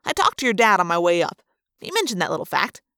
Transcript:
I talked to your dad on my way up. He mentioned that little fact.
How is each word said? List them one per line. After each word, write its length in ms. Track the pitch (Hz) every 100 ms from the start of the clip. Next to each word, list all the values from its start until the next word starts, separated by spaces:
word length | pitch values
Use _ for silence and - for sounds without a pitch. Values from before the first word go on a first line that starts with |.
I 100 | -
talked 260 | - - -
to 60 | 254
your 80 |
dad 260 | 214 220 190
on 80 | 170
my 100 | 170
way 260 | 175 175
up. 180 | 156 - _ _ _ _
He 120 | -
mentioned 300 | 403 311 185
that 100 | 156
little 140 | 160 -
fact. 360 | 143 - - _